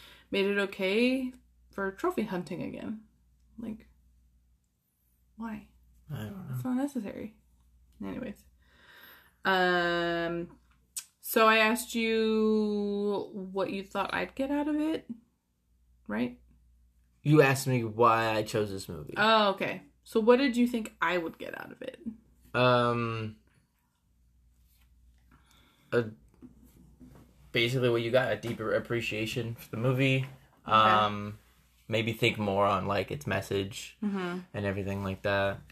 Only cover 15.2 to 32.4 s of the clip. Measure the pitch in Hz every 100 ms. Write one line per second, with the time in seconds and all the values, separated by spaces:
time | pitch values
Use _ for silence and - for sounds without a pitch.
15.2 | _ _ _ _ _ _ _ _ - 214
16.2 | 247 247 _ _ _ _ _ _ _ _
17.2 | 143 151 135 131 135 127 113 110 117 113
18.2 | 113 110 107 110 107 95 - 82 76 -
19.2 | 220 220 202 190 165 185 - _ - 226
20.2 | 214 247 277 240 240 233 214 - 165 180
21.2 | 165 - - - - - - - 233 -
22.2 | _ _ _ 123 127 123 120 120 117 113
23.2 | 110 - _ _ _ _ _ _ _ _
24.2 | _ _ _ _ _ _ _ _ _ _
25.2 | _ _ _ _ _ _ _ 120 110 -
26.2 | _ _ - - - - - - - -
27.2 | - _ - 127 120 131 123 117 117 127
28.2 | 123 107 113 107 110 107 - 117 113 107
29.2 | 113 127 113 117 - 110 127 131 135 131
30.2 | 131 - - _ - 110 110 110 107 104
31.2 | 104 107 _ _ _ _ - 110 113 113
32.2 | 117 107